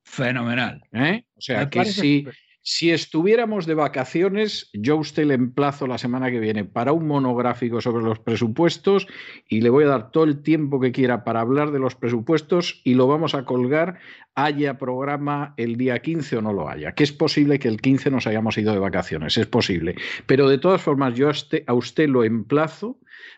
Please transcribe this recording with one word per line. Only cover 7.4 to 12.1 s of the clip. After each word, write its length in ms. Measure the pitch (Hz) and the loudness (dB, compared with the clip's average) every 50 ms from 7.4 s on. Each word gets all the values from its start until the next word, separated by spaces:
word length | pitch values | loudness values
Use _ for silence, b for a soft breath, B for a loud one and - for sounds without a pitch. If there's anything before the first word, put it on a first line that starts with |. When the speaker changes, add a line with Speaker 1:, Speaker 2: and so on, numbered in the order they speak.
| 120 123 120 - 127 120 117 113 | 0 0 -2 -2 -4 -4 -2 -2
Speaker 2:
sobre 240 | - 123 113 117 113 | -2 -2 -2 0 0
los 140 | 113 110 - | -2 -2 -2
presupuestos 840 | - - 117 104 120 113 110 - 170 170 - - - 196 196 196 196 B B B B B B B B _ | -2 -4 -2 0 0 -2 0 2 2 2 0 0 0 2 2 2 0 B B B B B B B B _
y 100 | 110 110 | -2 2
le 100 | 113 120 | 2 4
voy 140 | 123 143 151 | 6 6 6
a 40 | 143 | 4
dar 240 | 139 123 110 - | 4 0 -2 -2
todo 120 | - 160 160 | 0 2 2
el 200 | 156 143 143 147 | 2 2 0 0
tiempo 360 | 156 160 160 151 139 143 131 | 0 0 0 0 -2 -2 0
que 140 | 127 127 123 | 0 0 0
quiera 320 | 131 127 123 123 110 120 | 2 2 2 2 0 -2
para 160 | 120 113 113 | -4 -2 -2
hablar 300 | 113 120 135 143 147 151 | 0 0 2 0 0 0
de 80 | 147 135 | -2 -2
los 160 | 131 123 - | -2 -2 -4
presupuestos 840 | - - 117 | -4 -4 -2